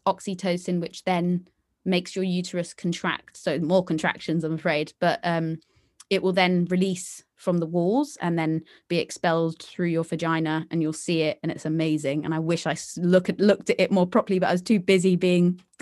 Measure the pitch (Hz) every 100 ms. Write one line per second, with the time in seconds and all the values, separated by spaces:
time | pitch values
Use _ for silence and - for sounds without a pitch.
0 | 202 185 - 185 190 180 185 175 170 -
1 | - 180 175 180 - _ _ _ 185 180
2 | 180 185 190 180 180 180 170 - 175 170
3 | 180 131 - - 180 147 156 185 180 160
4 | 170 - - 165 156 160 175 151 151 -
5 | 170 - 175 165 165 160 _ _ _ -
6 | - 196 185 185 180 180 170 180 190 180
7 | - - - _ - 175 160 175 175 247
8 | 285 - 175 170 160 160 - - - 175
9 | - - 175 165 165 165 - - 175 165
10 | 165 160 165 160 160 156 156 165 156 156
11 | - 165 151 - 165 - 156 160 160 151
12 | 139 147 160 160 160 165 160 160 - 165
13 | 175 185 185 180 202 196 - - 185 196
14 | 180 226 - 185 175 180 180 214 180 190
15 | 190 180 185 180 175 180 _ -